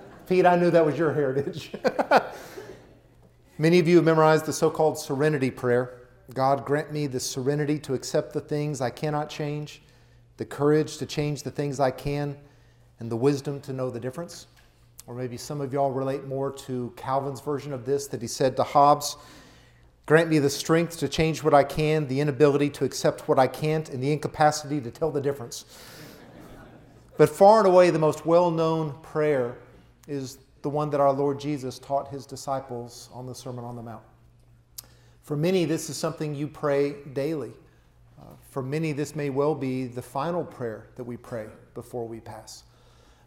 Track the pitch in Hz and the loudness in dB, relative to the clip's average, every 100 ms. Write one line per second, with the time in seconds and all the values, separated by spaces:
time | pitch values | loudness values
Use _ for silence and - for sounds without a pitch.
0 | - - - 185 175 175 175 170 156 135 | -20 -20 0 4 6 6 6 4 4 2
1 | 160 139 135 131 - 156 - - - - | 0 0 0 0 -4 -6 -12 -6 -4 -2
2 | - 277 - - - - - - - - | 2 2 2 -6 -16 -16 -16 -18 -20 -20
3 | _ _ _ _ _ - 156 175 165 175 | _ _ _ _ _ 0 4 6 6 6
4 | 156 160 156 156 156 139 160 156 156 139 | 6 6 6 6 2 0 0 2 0 0
5 | - 135 151 151 131 - 123 120 127 - | -4 0 0 2 0 -2 0 2 0 -6
6 | - - - - 131 139 131 147 156 151 | -20 -20 -12 -2 0 0 0 -2 -2 -4
7 | 147 127 - - 131 147 147 151 - 127 | -4 -4 -6 -4 -2 0 0 -2 -2 -6
8 | - 156 147 151 143 151 147 139 123 - | -2 -2 -2 -6 -6 -4 -4 -2 -4 -4
9 | 156 151 151 - 151 147 151 - _ _ | -4 -4 -6 -6 -6 -6 -10 -16 _ _
10 | _ _ _ - 113 - 147 151 156 - | _ _ _ -12 -10 0 4 4 2 -4
11 | 127 - 147 143 - - 143 139 131 127 | -8 -4 -4 -4 -6 -6 -4 0 0 0
12 | 143 143 147 139 - _ _ _ _ _ | -4 -4 -4 -8 -16 _ _ _ _ _
13 | 113 113 135 143 147 139 - 131 127 117 | -6 0 2 2 -2 -8 -8 -6 -6 -6
14 | 127 127 175 - - _ _ _ _ - | -8 -8 -12 -14 -20 _ _ _ _ -20
15 | - 120 127 117 - 147 139 139 139 131 | -14 -10 -8 -8 -10 -8 -4 0 0 0
16 | 131 139 135 131 139 135 - 127 120 - | -4 -4 -6 -6 -6 -6 -8 -8 -8 -10
17 | 131 135 139 131 - 143 135 135 120 139 | -4 -4 -4 -8 -6 -6 -6 -8 -4 -4
18 | 143 127 113 - 135 123 131 147 143 143 | -4 -8 -8 0 0 2 2 6 8 6
19 | - - - - - - - _ _ _ | 2 -10 -14 -20 -20 -20 -20 _ _ _
20 | - 151 170 156 160 - - 165 165 - | 4 4 6 4 2 0 0 2 2 -2
21 | 139 - 160 143 143 143 139 - 151 156 | -4 0 0 0 4 6 6 2 0 0
22 | 139 131 147 127 147 143 147 143 131 - | 0 0 0 4 4 6 0 -2 -4 0
23 | 156 - - 139 131 - 156 156 156 135 | -2 -2 2 4 4 2 -2 -2 -4 -4
24 | 131 147 143 - 151 147 135 147 117 - | -2 -2 -4 2 2 2 -4 -6 -6 -4
25 | 160 143 135 139 117 - - - - - | -4 -2 -2 -4 -8 -14 -16 -20 -20 -20
26 | - - - - - - - - - - | -20 -20 -20 -20 -20 -20 -20 -20 -20 -20
27 | - - 151 - 196 220 196 180 180 160 | -12 4 4 8 8 10 8 8 8 6
28 | 156 147 160 170 180 165 160 160 156 139 | 2 0 2 4 4 2 0 0 -4 -8
29 | - 156 151 139 120 123 - - - _ | -8 -2 0 2 -2 -6 -18 -20 -20 _
30 | - 143 135 - _ _ 151 147 151 135 | -12 -10 -10 -14 _ _ -6 -4 -2 2
31 | 139 135 143 139 143 147 127 120 - 139 | 2 4 0 -2 -4 -6 -6 -10 -6 -6
32 | 143 139 123 131 - 135 - 120 120 - | -4 -10 -14 -12 -6 -6 -6 -12 -12 -16
33 | - 120 127 120 135 123 120 120 117 110 | -20 -16 -14 -14 -12 -12 -12 -14 -14 -16
34 | - _ _ _ _ _ _ - - _ | -20 _ _ _ _ _ _ -20 -20 _
35 | _ _ - 147 160 190 160 160 160 135 | _ _ -8 -2 0 2 0 -2 -4 -6
36 | 165 151 156 143 147 - 151 139 143 143 | -6 -4 -6 -6 -8 -4 0 2 0 -2
37 | - 131 139 160 117 - - _ _ _ | -10 -6 -4 -4 -8 -14 -20 _ _ _
38 | _ - - - - 139 131 147 160 139 | _ -20 -20 -20 -12 -8 -6 -4 -2 -4
39 | 147 151 143 131 143 156 135 131 131 117 | -6 -4 -4 0 0 0 -2 -4 -6 -8
40 | 123 135 151 175 127 - 120 107 113 - | -10 -6 -4 -4 -6 -8 -10 -10 -14 -14
41 | 120 120 - 120 107 - - - 117 123 | -12 -12 -12 -12 -12 -16 -18 -18 -12 -10
42 | 117 113 107 110 - - - _ _ _ | -10 -12 -16 -18 -18 -20 -20 _ _ _
43 | _ _ | _ _